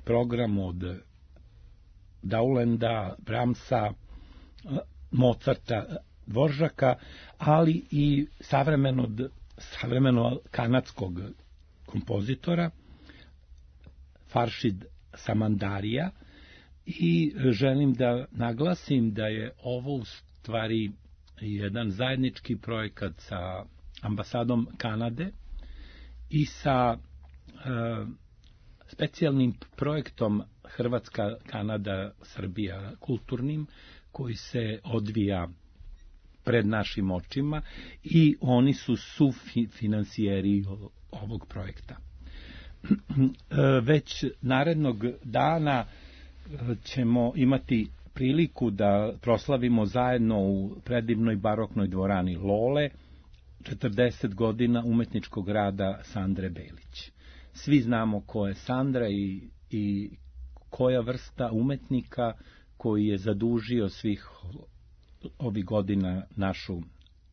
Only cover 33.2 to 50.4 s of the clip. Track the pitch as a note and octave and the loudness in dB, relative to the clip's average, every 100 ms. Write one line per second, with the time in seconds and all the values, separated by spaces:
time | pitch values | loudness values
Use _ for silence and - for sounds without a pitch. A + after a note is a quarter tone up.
33.2 | - B2 C3+ D#3 D3 - - - - - | -4 -6 -4 -4 -8 -12 -20 -20 -14 -8
34.2 | B2+ A2+ - B2 A2 A2 - A2+ G#2 G#2+ | -6 -8 -6 -4 -4 -6 -4 -2 0 0
35.2 | G2+ F#2+ E2+ F2 - - - - - - | 2 0 -2 -10 -20 -20 -20 -18 -20 -20
36.2 | - - - A#2+ G#2 A2 G2 - F#2+ F2+ | -20 -8 2 2 4 0 -2 -2 -2 -2
37.2 | - C3+ C#3+ D3+ - - - - - E3 | -4 -4 -2 -4 -6 -12 -16 -12 2 6
38.2 | D#3 - C3 B2 C3+ C3+ - A2+ - - | 8 6 4 6 6 4 0 -2 -2 2
39.2 | C#3+ - - A#2+ A2 - G#2+ G#2+ G2 - | 2 2 -4 -2 -2 -2 0 0 -2 0
40.2 | G#2 G2 G2 G2+ G2 G2 G2+ - - - | 0 2 4 2 0 -6 -12 -18 -16 -12
41.2 | G2+ A2 - F#2+ F#2 - - - - - | -8 -8 -8 -10 -10 -12 -16 -16 -18 -18
42.2 | - - - - - - - - - C#3 | -16 -16 -16 -18 -18 -8 -2 -2 0 2
43.2 | C3 - - C#3+ C#3 C3 A#2 D#3 - - | 2 2 -4 2 4 4 4 2 2 -6
44.2 | C3 - B2+ C3 D3+ D#3+ C#3+ G#2+ A#2+ B2+ | -6 -4 0 2 2 2 0 0 -4 -4
45.2 | B2+ A#2+ C3+ E3 D3+ B2+ G#2 - - - | -4 2 2 2 2 0 -2 -10 -20 -20
46.2 | - - - D3 A#2+ G#2+ - C3+ A#2 B2 | -20 -20 -14 -8 -6 -6 -4 -2 2 4
47.2 | A#2+ D3 C3 C3 - A#2 G#2 - - - | 2 2 4 4 2 0 0 -8 -14 -2
48.2 | B2+ D3+ E3 - A#2+ G2+ G2+ G2+ G#2+ - | 2 2 2 0 -2 2 4 4 2 -2
49.2 | B2 A2 - C3+ B2 A#2 G2+ B2 B2 B2+ | 2 2 2 2 4 4 4 2 2 4
50.2 | A2+ G#2+ | 2 2